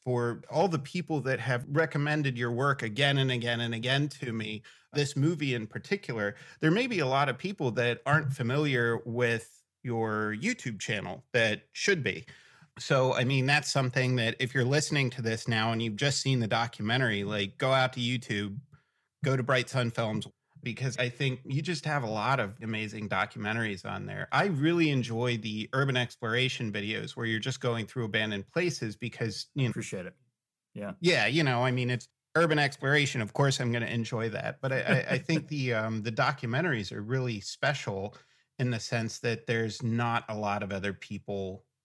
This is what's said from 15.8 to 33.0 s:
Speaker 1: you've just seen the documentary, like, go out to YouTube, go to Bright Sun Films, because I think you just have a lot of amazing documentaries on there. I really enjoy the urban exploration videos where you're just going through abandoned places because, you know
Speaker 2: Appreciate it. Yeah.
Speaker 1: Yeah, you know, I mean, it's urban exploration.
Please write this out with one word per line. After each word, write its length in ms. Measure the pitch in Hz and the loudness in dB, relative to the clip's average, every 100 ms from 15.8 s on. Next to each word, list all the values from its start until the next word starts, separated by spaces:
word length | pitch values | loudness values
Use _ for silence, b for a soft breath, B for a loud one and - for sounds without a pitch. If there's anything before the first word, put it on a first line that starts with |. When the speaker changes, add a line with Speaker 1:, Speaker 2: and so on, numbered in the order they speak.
Speaker 1:
you've 160 | 117 104 | -2 0
just 240 | 143 135 | 0 2
seen 180 | 135 131 | 2 2
the 80 | 107 | 2
documentary, 800 | 113 117 - 107 127 123 101 101 | 0 0 -2 0 2 2 0 0
like, 320 | 104 101 - | -2 -4 0
go 140 | 131 | 2
out 200 | 131 127 | 4 4
to 80 | 127 | 0
YouTube, 560 | 120 127 - 104 101 104 - b b b b _ 135 | -2 -2 -2 -2 -2 -6 -14 b b b b _ 0
go 100 | 131 | 0
to 80 | |
Bright 240 | 123 127 120 | 2 2 2
Sun 240 | 131 117 | 0 0
Films, 340 | 117 113 107 104 - _ - | 0 -2 -2 -6 -14 _ -12
because 340 | 120 107 131 - | -8 -6 -4 -2
I 120 | 123 | -2
think 320 | - 139 127 | 0 -2 -2
you 180 | 131 135 | -2 -2
just 220 | 139 156 | -2 -4
have 200 | 156 147 | -2 -2
a 60 | 113 | 0
lot 300 | 107 117 135 | 0 2 2
of 140 | 101 104 | 0 -4
amazing 460 | 113 110 107 110 104 | -6 -4 -4 -6 -2
documentaries 760 | 95 104 117 104 113 110 95 104 | 0 0 -2 -2 -2 -2 -4 -6
on 200 | 98 101 | -6 -6
there. 240 | 98 98 | -8 -2
I 140 | 135 202 | 2 2
really 440 | 147 156 175 160 | 2 2 4 4
enjoy 460 | 139 117 113 123 117 | 2 0 0 0 0
the 340 | 110 107 110 | -2 -6 -2
urban 240 | 135 139 127 | 0 2 2
exploration 760 | 120 - 113 120 131 - 113 | 0 -4 -2 2 0 0 -4
videos 460 | 104 104 107 110 - | -2 -4 -4 -6 -6
where 80 | 113 | -2
you're 160 | 110 | -2
just 180 | 123 127 | -2 -2
going 260 | 127 113 104 | -2 -2 -4
through 200 | 127 110 | -4 -2
abandoned 420 | 107 110 104 - | 0 0 -2 -4
places 420 | - 180 - 113 104 | -2 -2 -2 -6 -6
because, 520 | 120 - 113 - - | -8 -4 -4 -4 -6
you 120 | 139 123 | 0 0
know 60 | |
Speaker 2:
Appreciate 340 | 117 107 98 90 | 0 -6 -8 -10
it. 100 | - _ _ _ _ _ | -14 _ _ _ _ _
Yeah. 200 | 104 101 - | -10 -10 -2
Speaker 1:
Yeah, 260 | 175 143 107 | 2 4 4
you 160 | 151 | 4
know, 180 | 143 120 | 2 4
I 100 | 127 | 2
mean, 180 | 123 123 | 2 0
it's 180 | 123 - _ _ 160 | -2 -6 _ _ 2
urban 220 | 165 151 | 4 4
exploration. 640 | 139 139 135 147 | 2 0 2 4